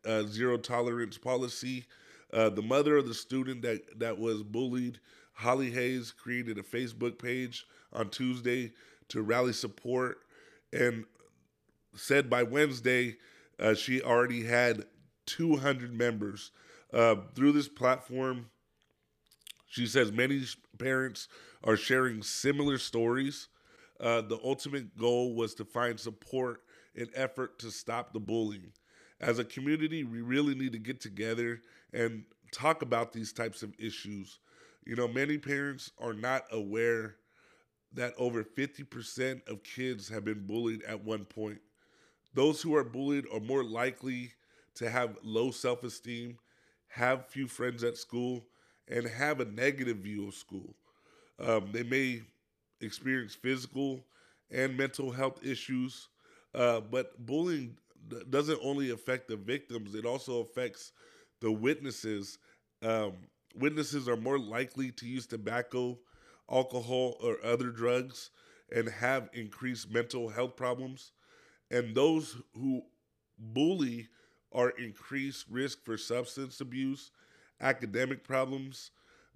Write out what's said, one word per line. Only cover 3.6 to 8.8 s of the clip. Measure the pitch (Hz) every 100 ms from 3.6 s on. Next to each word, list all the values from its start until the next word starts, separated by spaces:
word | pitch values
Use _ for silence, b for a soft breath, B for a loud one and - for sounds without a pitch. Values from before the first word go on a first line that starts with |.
that, | 120 110 - 113
that | 117 101
was | 113 110
bullied, | 104 113 131 127 123 120 B B B
Holly | - 113 131 127
Hayes, | 123 123 131 117
created | - - 123 117 104
a |
Facebook | 101 120 123 113 120 117
page | 120 127 127 120 - B B
on | - 107
Tuesday | - 127 127 120 123 117 B